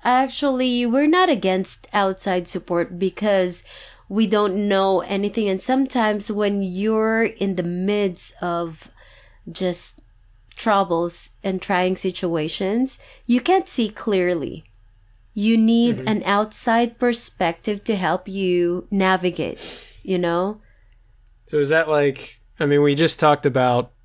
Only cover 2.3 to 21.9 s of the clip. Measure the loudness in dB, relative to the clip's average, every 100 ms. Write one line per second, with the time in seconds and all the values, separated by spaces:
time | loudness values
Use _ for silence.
2.3 | -2 -2 -8 -4 -2 -2 -2 -4 -2 0
3.3 | 2 0 -4 -14 -20 -20 -20 _ 0 2
4.3 | 2 2 0 0 2 4 2 0 -4 -2
5.3 | -2 -2 -2 0 0 0 0 0 0 -4
6.3 | -2 0 0 -4 -2 -2 0 0 0 0
7.3 | -2 -4 -2 -4 -2 -2 0 -2 -4 -10
8.3 | -8 -4 -4 -6 -10 -20 -20 -20 -20 -20
9.3 | -20 -16 -6 -4 -4 -10 -14 _ _ _
10.3 | _ _ -6 0 2 2 0 -2 -6 -12
11.3 | -8 -6 -6 -2 0 0 0 -4 -4 -2
12.3 | -2 -4 -4 -2 0 -2 -6 -18 -18 -2
13.3 | 0 2 0 0 -2 -4 -4 -2 0 0
14.3 | -2 -4 -10 -16 _ -20 _ _ _ _
15.3 | -2 2 4 4 4 2 0 -2 -2 0
16.3 | 0 0 -4 0 2 0 0 -2 0 -6
17.3 | -4 -2 -2 -6 -4 -2 -2 0 -2 -4
18.3 | -4 0 2 0 -2 -2 0 2 2 0
19.3 | -2 -6 -6 -14 -16 -18 -18 -4 -2 0
20.3 | 0 -2 -6 _ _ _ _ _ _ _
21.3 | _ -4 -2 2 2 2